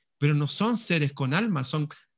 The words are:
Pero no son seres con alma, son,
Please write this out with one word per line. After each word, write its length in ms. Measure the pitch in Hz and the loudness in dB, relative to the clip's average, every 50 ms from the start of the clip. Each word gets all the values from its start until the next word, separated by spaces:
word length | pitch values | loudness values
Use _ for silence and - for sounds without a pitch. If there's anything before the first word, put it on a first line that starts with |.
| _ _ _ - | _ _ _ 0
Pero 160 | 147 147 151 | 2 2 2
no 140 | 147 147 143 | 2 0 0
son 280 | - - 202 226 240 | -2 -2 0 0 0
seres 360 | 220 - - 175 160 147 135 139 | 0 0 0 0 0 0 0 -2
con 220 | - 139 127 139 | -2 -2 0 0
alma, 280 | 180 220 233 190 139 127 | 0 2 0 0 -2 -2
son, 260 | - - 151 147 147 - - _ _ _ | -2 -2 -2 -2 -4 -6 -14 _ _ _